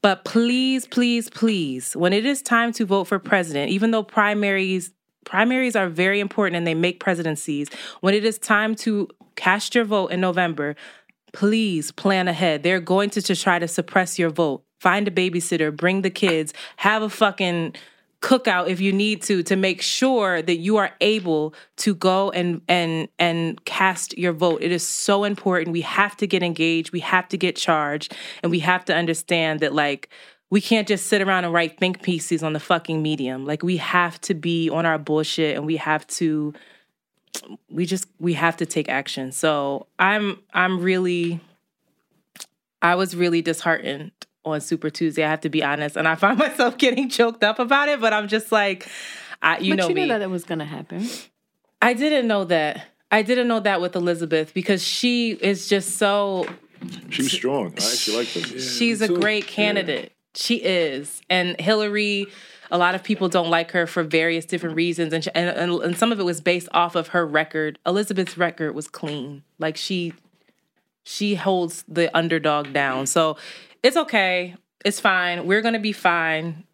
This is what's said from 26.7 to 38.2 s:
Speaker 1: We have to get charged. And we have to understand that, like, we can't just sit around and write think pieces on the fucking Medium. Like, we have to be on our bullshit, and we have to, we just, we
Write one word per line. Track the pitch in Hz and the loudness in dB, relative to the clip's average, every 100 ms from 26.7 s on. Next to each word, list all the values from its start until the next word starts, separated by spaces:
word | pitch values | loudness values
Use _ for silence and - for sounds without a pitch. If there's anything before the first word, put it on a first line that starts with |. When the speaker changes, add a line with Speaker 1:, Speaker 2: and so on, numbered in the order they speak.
| 165 165 | 0 -2
Speaker 1:
We | 180 | -6
have | - 185 180 | 0 0 0
to | 180 | -2
get | 180 - | -2 0
charged. | - 156 147 151 147 - - - | 0 0 0 -4 -8 -14 -16 -6
And | 170 | -2
we | 170 | 0
have | 156 180 - | 2 0 2
to | 165 | 0
understand | 170 160 - 170 160 156 | 0 -2 0 0 2 0
that, | 151 147 | 0 2
like, | 147 139 - - - _ _ | 0 -2 -10 -20 -20 _ _
we | 202 | 0
can't | - 226 208 | 2 0 2
just | 196 - | -2 0
sit | 208 | 0
around | 190 185 175 | 2 0 2
and | |
write | 170 165 - | 2 0 0
think | 185 185 | -2 0
pieces | - 170 - 165 | -2 -2 0 -2
on | 156 | 0
the | 151 | -4
fucking | - 170 170 160 | 0 0 0 -2
Medium. | 156 147 127 131 135 | 0 -2 -2 -4 -6
Like, | 151 | -2
we | 175 180 | 0 -2
have | - 180 175 165 | 0 0 0 -4
to | - | -6
be | 170 170 165 160 | -4 0 0 0
on | 151 165 | 0 0
our | 156 | 0
bullshit, | 151 151 151 - 156 143 | 0 -2 0 0 0 -2
and | 151 | -4
we | 156 | -4
have | 156 156 - | -2 -2 -4
to, | - 165 151 151 147 - - _ _ _ _ _ - - - _ | -2 0 0 -2 -8 -20 -20 _ _ _ _ _ -14 -12 -20 _
we | 151 175 | -4 -2
just, | 185 - | -2 -6
we | _ | _